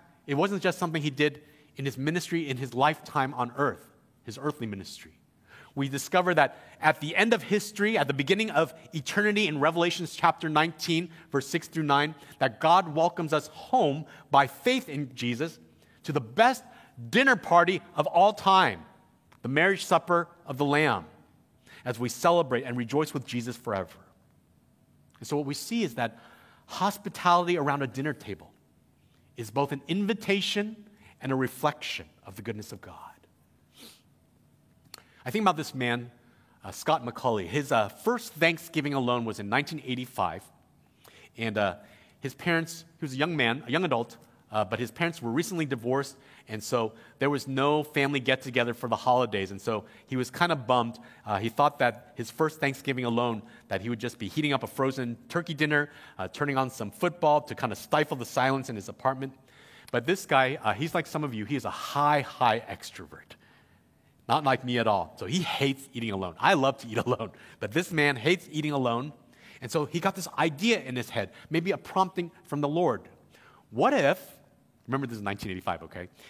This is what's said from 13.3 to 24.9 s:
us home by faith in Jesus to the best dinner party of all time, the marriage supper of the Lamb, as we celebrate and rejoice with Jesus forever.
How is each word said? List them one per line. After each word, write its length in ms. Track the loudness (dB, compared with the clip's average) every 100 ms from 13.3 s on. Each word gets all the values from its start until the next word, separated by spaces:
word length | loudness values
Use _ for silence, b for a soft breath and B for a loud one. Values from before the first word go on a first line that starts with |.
us 140 | 0 -2
home 580 | -14 -2 2 2 0 -6 B B
by 160 | 4 4
faith 440 | 2 2 2 0
in 260 | -6 -8 -4
Jesus 420 | -4 -2 -4 -8 -20 _ b b
to 80 | -4
the 100 | -2
best 420 | -2 4 4 4 -8 B B B 0
dinner 280 | 4 6 4
party 440 | 6 6 6 2 -4 -2
of 100 | 2
all 260 | 6 4
time, 480 | 4 4 6 6 0 -12 _ _ _ _ _
the 60 | -2
marriage 380 | 2 2 2 2
supper 420 | 2 4 0 0 -10 -10
of 120 | -2
the 80 | 2
Lamb, 400 | 4 4 2 -4 -20 _ _ _ _ B B -8
as 120 | -4
we 120 | -4
celebrate 540 | 0 4 4 2 0
and 120 | -2 -4
rejoice 380 | -2 0 -2
with 120 | -4 -6
Jesus 300 | -6 -6 -8
forever. 440 | -4 -4 -6 -12 -20 _ _ _ _ _ _ _ _